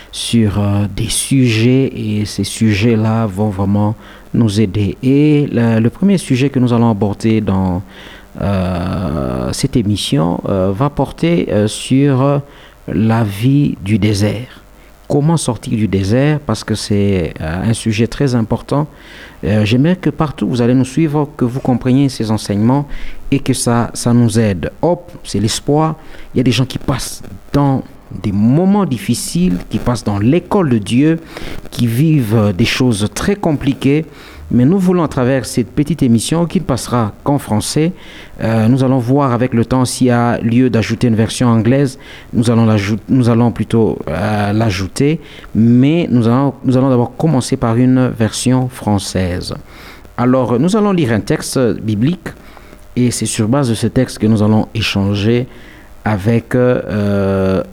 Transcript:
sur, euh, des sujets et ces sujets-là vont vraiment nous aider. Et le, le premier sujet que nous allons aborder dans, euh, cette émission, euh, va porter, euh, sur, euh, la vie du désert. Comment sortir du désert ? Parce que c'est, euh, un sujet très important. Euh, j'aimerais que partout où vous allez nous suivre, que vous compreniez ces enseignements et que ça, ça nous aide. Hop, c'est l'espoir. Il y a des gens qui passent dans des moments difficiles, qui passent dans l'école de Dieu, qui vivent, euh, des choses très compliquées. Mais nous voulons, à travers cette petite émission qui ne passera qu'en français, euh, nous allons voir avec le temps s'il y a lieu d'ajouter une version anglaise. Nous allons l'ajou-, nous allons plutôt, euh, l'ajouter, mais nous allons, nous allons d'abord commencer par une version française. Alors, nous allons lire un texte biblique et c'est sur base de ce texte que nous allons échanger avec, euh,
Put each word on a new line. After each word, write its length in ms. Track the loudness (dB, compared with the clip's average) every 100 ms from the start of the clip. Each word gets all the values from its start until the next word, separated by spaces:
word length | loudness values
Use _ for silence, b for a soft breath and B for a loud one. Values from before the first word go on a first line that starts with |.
| B
sur, 480 | -12 -2 2 2 0
euh, 260 | 0 0 -2
des 140 | -4 -4
sujets 840 | -4 0 2 2 2 2 2 0 -4
et 300 | -4 -4 -4
ces 180 | -4
sujets-là 800 | -6 -2 0 2 2 2 2 0
vont 240 | -2 -2 -2
vraiment 460 | -2 -2 0 0 -4 B B B
nous 260 | 0 0 2
aider. 380 | 0 0 -2 -2
Et 460 | 0 2 4 2 0
le, 300 | 0 2 2
le 100 | 0
premier 280 | 0 0 0
sujet 320 | 0 0 0
que 80 | 2
nous 160 | 2
allons 160 | 2 2
aborder 500 | 2 -2 0 0 0
dans, 420 | 0 0 0 -2 -6 B B B B -6
euh, 1080 | -2 -2 -2 -2 -4 -4 -4 -4 -4 -4 -4
cette 240 | -4 -2 0
émission, 600 | 0 -2 -2 0 0 -2 -2
euh, 220 | 0 0 0
va 140 | -2
porter, 560 | -2 -4 -2 0 0 0
euh, 160 | 0 0
sur, 540 | -2 -2 2 2 2
euh, 180 | 2 0 -4 B B B -6
la 320 | 0 2 2
vie 540 | 0 0 2 2 2 -2
du 160 | -2 0
désert. 600 | 2 0 0 -2 -10 -18 -20 b b -20 -4
Comment 280 | 0 2 2
sortir 400 | 0 -4 -4 -2
du 120 | 0
désert ? 520 | 0 0 2 2 0
Parce 240 | -2 -6
que 100 | -4
c'est, 600 | -6 -2 0 2 0 -2 -6
euh, 300 | -6 -2 -2
un 60 |
sujet 320 | -2 -2 0 -2
très 280 | 0 0
important. 520 | 0 0 -4 -2 -4 -4 B B B B B
Euh, 180 | -2 0
j'aimerais 340 | 2 2 2 0
que 120 | -2
partout 380 | -2 -4 -2 -2
où 20 |
vous 140 | 0
allez 100 | 2
nous 140 | 2 0
suivre, 420 | 0 0 0 -4 -2
que 80 |
vous 160 | -4 -2
compreniez 480 | -2 0 2 2 2
ces 220 | -2 -2
enseignements 580 | -2 -2 0 2 2 -2 B B B -2
et 80 | -2
que 140 | 0
ça, 380 | -2 0 0 -2
ça 220 | -4 0
nous 240 | 2 4 2
aide. 320 | 0 0 -6 -4
Hop, 320 | -2 -2 -6 -18
c'est 180 | -8 -4
l'espoir. 560 | -2 -2 0 0 0 -4 B B B
Il 40 | -2
y 20 |
a 40 |
des 80 | 0
gens 120 | 0
qui 140 | -2 -4
passent 420 | -4 -4 -6 -12 -14 -16 -4
dans 300 | 0 2 0 -4 -16 -16 -6
des 100 | -2
moments 540 | 2 2 4 4 2 0
difficiles, 720 | -2 -4 -4 -4 -2 0 -2 -4
qui 100 | -4
passent 260 | -2 -2
dans 140 | -2 0
l'école 520 | 2 0 0 0 2
de 80 | 0
Dieu, 420 | 0 2 2 0 B B B B -10
qui 160 | -4 -2
vivent, 480 | 2 2 2 2
euh, 180 | 2 2
des 100 | 2
choses 420 | 0 2 0 2 -2
très 220 | -2 -2 0
compliquées. 720 | 0 0 -2 0 0 0 -2 B B B -2
Mais 120 | 2 4
nous 120 | 4
voulons, 240 | 2 2
à 60 | 0
travers 380 | 0 0 0 0
cette 240 | -2 -2
petite 320 | -2 -2 0
émission 420 | 2 2 2 0
qui 160 | 0 -2
ne 40 |
passera 480 | -2 -4 -2 -2 -2 -2
qu'en 140 | -2 -2
français, 540 | 0 -2 -2 0 -2 B B B B -6
euh, 260 | -2 2 2
nous 160 | 2
allons 140 | 2 2
voir 340 | 2 2 2
avec 220 | 2 0
le 100 | 0
temps 220 | 0 2 0
s'il 220 | 2 2
y 20 |
a 280 | 2 2 0
lieu 260 | 0 2 2
d'ajouter 380 | 2 0 0 2
une 80 |
version 340 | 2 0 0 2
anglaise. 500 | 4 4 2 2 -2 B B B
Nous 160 | 0 2
allons 160 | 4 4
l'ajou-, 320 | 2 0 -2 0
nous 220 | 2 4
allons 200 | 4 2
plutôt, 480 | 0 0 2 2 0 -4
euh, 440 | -4 -2 0 0
l'ajouter, 680 | 0 0 -2 -6 0 0 0 B B B
mais 520 | 2 4 6 4 2 2
nous 180 | 2 2
allons, 240 | 2 0 -2 0
nous 100 | 2
allons 140 | 4
d'abord 260 | 2 0 -2
commencer 400 | 0 0 0 -2
par 200 | 0 2
une 320 | 4 4 2
version 600 | 0 -2 0 0 0 0
française. 840 | -4 -2 -2 0 -2 -2 -2 -6 -10 B B B B B -2
Alors, 420 | 2 2 2 0
nous 160 | 2 2
allons 160 | 2
lire 200 | 2 2
un 80 | 0
texte 380 | 0 -4 -2 0 0 0
biblique 480 | -2 0 0 -2 -8 -16 B B B B -8
et 160 | -2 0
c'est 140 | 0
sur 240 | -4 -2 0
base 220 | 0 0
de 40 |
ce 120 | 0 0
texte 320 | 0 -2 0
que 80 | 0
nous 160 | 2
allons 260 | 4 2 0
échanger 720 | -4 -2 -2 -2 0 0 0 -2 B B B B -8
avec, 500 | -4 -2 0 0 0
euh, 1080 | 0 2 0 -2 -2 0 0 0 0 0 0 -4